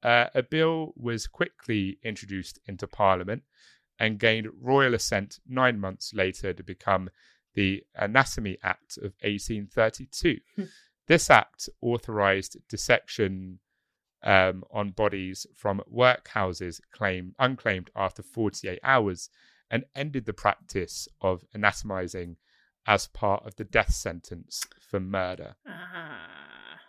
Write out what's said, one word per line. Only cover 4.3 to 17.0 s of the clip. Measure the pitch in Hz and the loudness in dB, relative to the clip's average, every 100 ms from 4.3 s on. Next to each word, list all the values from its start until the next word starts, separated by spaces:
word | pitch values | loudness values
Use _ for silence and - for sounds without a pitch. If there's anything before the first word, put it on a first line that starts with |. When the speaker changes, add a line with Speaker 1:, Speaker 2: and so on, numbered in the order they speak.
| 110 110 - | 2 -4 -8
Speaker 1:
royal | 127 139 131 113 | 2 4 4 2
assent | - 101 101 - - | 0 -2 -4 -14 -8
nine | 127 127 107 | 2 2 2
months | 95 95 - 104 | -6 -8 -8 -2
later | 95 - 98 | -2 -2 -6
to | 87 | -8
become | 87 92 - 95 90 _ _ _ _ | -10 -6 0 0 0 _ _ _ _
the | - 98 98 _ - | 0 0 0 _ -6
Anatomy | 101 127 135 - 104 92 | 2 2 2 -2 -6 -6
Act | 92 - _ - | -6 -6 _ -12
of | 101 - | -12 -6
eighteen | 104 101 - 107 101 | -4 -4 -6 -8 -4
thirty-two. | - 110 - 131 - 170 123 _ - | 0 0 0 -14 -2 -2 -2 _ -10
Speaker 2:
Hmm. | 185 - _ _ - | -10 -12 _ _ 2
Speaker 1:
This | 165 - | 4 8
act | 120 - - - - | 6 6 -10 -16 -8
authorised | 120 120 - 107 98 98 - - - | -4 -4 -4 0 2 2 -4 -16 -14
dissection, | 110 - 117 - - 98 95 92 92 _ _ _ _ _ _ | -8 2 2 2 -2 -2 -2 -10 -16 _ _ _ _ _ _
um, | - 95 92 95 - | 4 6 6 0 -6
on | 107 101 | -4 -4
bodies | 92 104 98 92 95 - _ | 0 0 0 -8 -10 -14 _
from | 104 98 - | -4 -4 -4
workhouses | 120 127 - - 107 95 85 90 - _ | 4 4 4 -2 -2 -2 -4 -8 -10 _
claim-, | - | -4